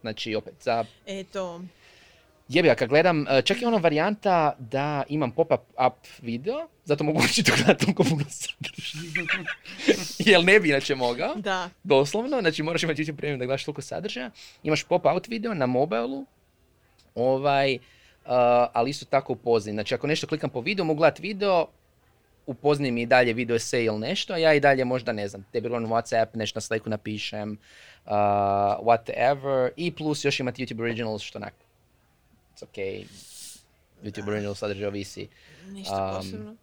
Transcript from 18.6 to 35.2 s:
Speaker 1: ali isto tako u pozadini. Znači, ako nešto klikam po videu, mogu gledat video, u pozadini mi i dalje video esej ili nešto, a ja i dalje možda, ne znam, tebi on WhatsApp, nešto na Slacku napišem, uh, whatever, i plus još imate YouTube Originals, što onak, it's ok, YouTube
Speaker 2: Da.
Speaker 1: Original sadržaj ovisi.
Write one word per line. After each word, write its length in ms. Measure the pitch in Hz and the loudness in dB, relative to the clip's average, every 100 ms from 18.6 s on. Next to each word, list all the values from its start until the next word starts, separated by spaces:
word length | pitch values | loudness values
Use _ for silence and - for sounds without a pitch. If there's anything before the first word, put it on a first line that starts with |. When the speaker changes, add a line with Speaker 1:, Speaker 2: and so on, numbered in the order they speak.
| 120 | 4
Speaker 1:
ali 160 | 120 120 | 2 0
isto 160 | 143 - | -2 -2
tako 280 | 135 - | -2 -2
u 40 | 120 | -6
pozadini. 380 | - 117 107 104 | 2 0 0 -6
Znači, 200 | 104 123 | -4 -4
ako 120 | 143 | -2
nešto 200 | 156 - | -4 -2
klikam 220 | 151 143 | -4 -4
po 120 | 127 | -6
videu, 240 | 127 196 165 | -4 -4 -2
mogu 120 | 156 | 4
gledat 220 | 160 - | 2 2
video, 480 | 180 196 202 180 156 _ _ _ _ _ _ _ - | -10 -4 0 2 0 _ _ _ _ _ _ _ -14
u 80 | |
pozadini 380 | 123 143 143 139 | -2 0 2 0
mi 100 | 117 | -2
i 40 | 117 | 4
dalje 260 | 127 123 | 4 4
video 220 | 113 117 117 | 2 0 -2
esej 300 | - 127 113 | 0 0 0
ili 140 | 107 | -2
nešto, 340 | 113 196 - | -4 -6 -4
a 40 | 180 | 0
ja 160 | 160 | 4
i 60 | 147 | 6
dalje 260 | 143 135 127 | 6 4 2
možda, 260 | 127 120 | -2 -2
ne 160 | 107 101 | -4 -6
znam, 180 | 98 98 | -10 -8
tebi 220 | 123 113 | -6 -4
on 160 | 120 113 | -4 0
WhatsApp, 400 | 113 - 117 113 | -2 0 0 0
nešto 240 | 113 104 - | -2 -6 -6
na 40 | |
Slacku 280 | - 113 110 | -4 -4 -4
napišem, 640 | 107 - 107 - 107 104 104 _ - - - - | -6 -6 -8 -8 -8 -8 -10 _ -20 -20 -20 -4
uh, 60 | 104 104 101 101 101 101 101 | 0 2 2 2 2 2 0
whatever, 880 | 107 117 117 - 123 143 139 135 123 - | 2 2 2 0 0 0 -2 0 0 -2
i 140 | 170 | -6
plus 340 | 165 156 147 143 | -4 -4 -2 -2
još 140 | 135 | -2
imate 220 | 127 120 | -4 -6
YouTube 200 | 123 113 | -8 -4
Originals, 400 | 117 117 113 107 | -4 -4 -4 -6
što 180 | - - | -8 -12
onak, 140 | 101 _ _ _ _ _ _ _ _ _ _ | -14 _ _ _ _ _ _ _ _ _ _
it's 100 | - | -20
ok, 440 | - - 98 98 98 - - - - - _ _ _ _ | -18 -8 -8 -8 -14 -20 -20 -18 -18 -20 _ _ _ _
YouTube 180 | 107 104 | -14 -10
Speaker 2:
Da. 100 | 101 | -6
Speaker 1:
Original 240 | 107 104 101 | -6 -6 -6
sadržaj 300 | 104 98 101 | -8 -6 -6
ovisi. 400 | 101 95 - | -6 -10 -12